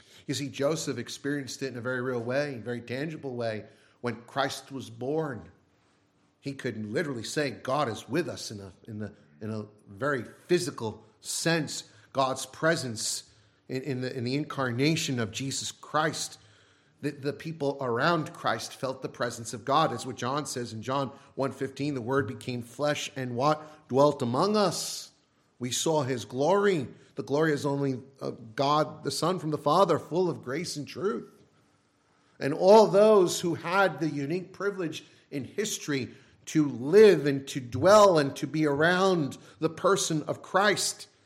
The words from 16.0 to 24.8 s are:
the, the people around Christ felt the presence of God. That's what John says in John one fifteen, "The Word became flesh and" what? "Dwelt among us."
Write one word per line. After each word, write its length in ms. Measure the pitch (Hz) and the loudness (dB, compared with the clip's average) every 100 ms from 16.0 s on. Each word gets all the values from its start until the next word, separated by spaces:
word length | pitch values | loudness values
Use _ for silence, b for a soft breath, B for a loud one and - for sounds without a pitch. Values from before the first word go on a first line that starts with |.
| 156 123 - - b b b b b b | -2 -2 -8 -12 b b b b b b
the, 120 | 139 | -8
the 200 | 147 135 | -6 -6
people 460 | - 165 160 143 139 | -6 -10 -4 -4 -2
around 540 | 127 117 151 170 147 | -2 2 2 2 -2
Christ 400 | - - 113 - | -4 -2 -2 -4
felt 280 | - 131 131 | -8 -6 -6
the 60 | 117 | -10
presence 460 | - 120 113 117 | -6 -6 -6 -10
of 100 | 120 | -10
God. 280 | 98 139 156 | 0 2 2
That's 120 | 120 | 0
what 120 | 131 120 | -8 -6
John 280 | 123 139 | -4 -4
says 280 | 139 131 120 | -4 -6 -8
in 100 | 107 | -8
John 300 | 107 135 131 B B - | -4 -2 -2 B B -6
one 160 | 135 | -6
fifteen, 420 | 135 135 - 143 | -4 -8 -6 -6
"The 60 | 139 | -4
Word 260 | 113 135 113 | -2 0 0
became 360 | 113 - 123 | -6 -8 -8
flesh 460 | 117 - 147 147 - | -10 -4 -2 -2 -4
and" 220 | - 127 120 | -8 -6 0
what? 520 | 143 151 - - _ | 2 2 -4 -20 _
"Dwelt 320 | 123 147 190 | 4 4 4
among 360 | 120 127 190 214 | 0 2 2 2
us." 540 | 190 160 | 2 0